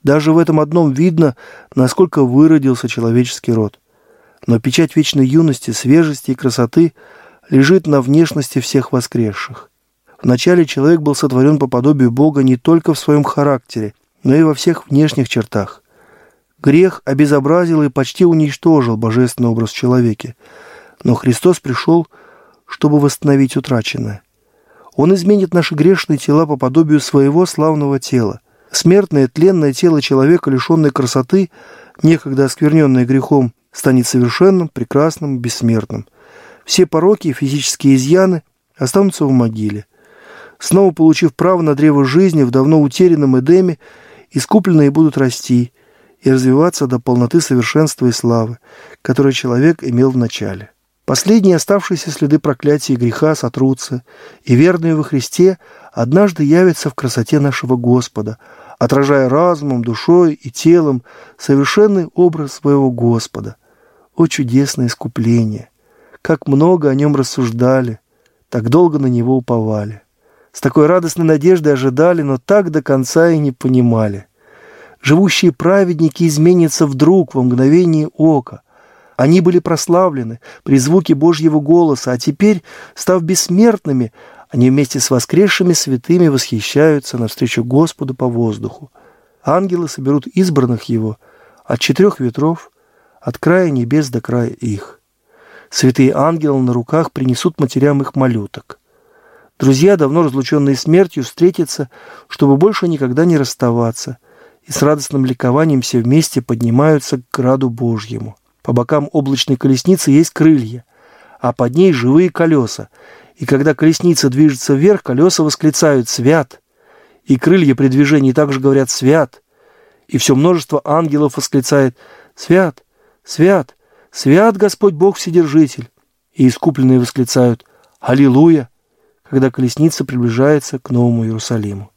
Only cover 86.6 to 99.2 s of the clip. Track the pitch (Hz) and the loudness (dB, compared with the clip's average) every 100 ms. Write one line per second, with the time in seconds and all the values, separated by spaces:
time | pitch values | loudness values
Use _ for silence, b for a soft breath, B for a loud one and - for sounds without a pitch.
86.6 | - 139 156 147 - 123 113 - 120 - | -4 2 2 0 -4 -8 -8 -4 -4 -4
87.6 | 120 131 160 - 139 127 127 117 113 107 | -2 0 0 -4 -10 -6 -4 -2 -4 -4
88.6 | - - 143 b b b b b - 165 | -10 -14 -20 b b b b b -4 -2
89.6 | 196 175 160 - 135 147 - - 185 147 | -2 -4 -6 -6 -2 -2 -2 -2 0 0
90.6 | 123 117 - 117 110 107 b b b b | 0 -2 -4 -4 -4 -8 b b b b
91.6 | - 120 - 139 196 - 127 113 151 165 | -8 -6 -2 2 2 0 -6 -2 -2 -2
92.6 | - _ _ _ _ _ - - 151 180 | -10 _ _ _ _ _ -12 -4 0 0
93.6 | 175 135 117 151 139 120 - 123 120 123 | 0 -2 -2 -2 -2 -6 -4 -4 -4 -6
94.6 | 120 101 - _ _ _ b b b b | -8 -8 -12 _ _ _ b b b b
95.6 | b - 131 127 131 - 147 165 151 135 | b 0 0 2 0 2 -2 -2 -2 -2
96.6 | 127 120 117 156 165 - 131 123 180 - | -2 -4 -4 -4 -4 -4 -4 -2 -4 -4
97.6 | 139 131 143 139 135 135 131 113 101 - | -4 0 0 0 -4 -2 -2 -2 -6 -16
98.6 | _ - b b b b | _ -20 b b b b